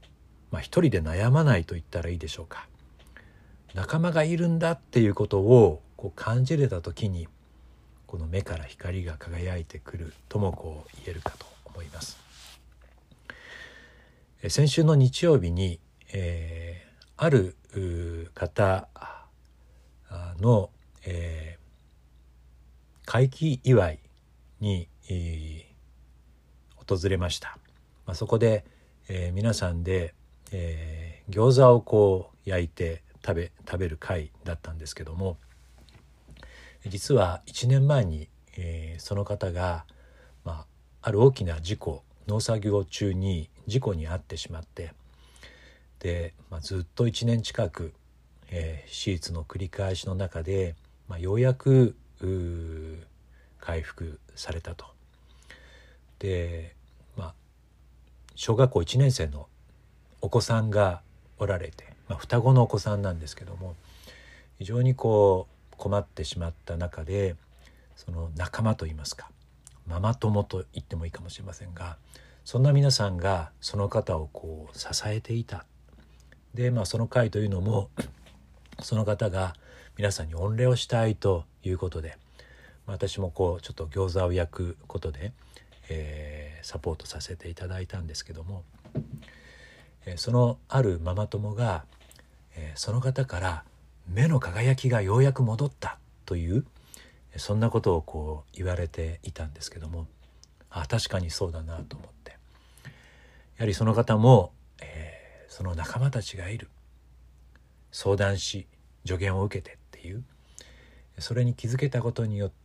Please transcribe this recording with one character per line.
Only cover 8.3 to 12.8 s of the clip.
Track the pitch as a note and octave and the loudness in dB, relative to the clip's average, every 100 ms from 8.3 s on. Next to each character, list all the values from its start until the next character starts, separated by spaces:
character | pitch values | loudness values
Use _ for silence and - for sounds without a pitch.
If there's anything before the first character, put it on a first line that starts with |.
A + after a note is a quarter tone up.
| F2+ | -4
か | - E2 | -4 -8
ら | |
光 | D#2 - F2+ F#2 F2 | -12 -12 -6 -4 -6
が | D2+ | -8
輝 | - E2+ F2+ F2+ | -10 -6 -4 -6
い | D#2+ | -8
て | - | -14
く | - F2 | -12 -10
る | D#2+ - - | -10 -14 -6
と | G#2 | -2
も、 | G2 | -2
こ | - E2 D2+ - | -4 -10 -14 -16
う、 | - - | -16 -12
言 | |
え | |
る | E2 | -8
か | - - | -10 -10
と | - - - | -20 -20 -20
思 | - | -16
い | D2+ | -16
ま | D#2 | -14
す。 | - - - - - - - - | -14 -16 -20 -20 -20 -20 -20 -20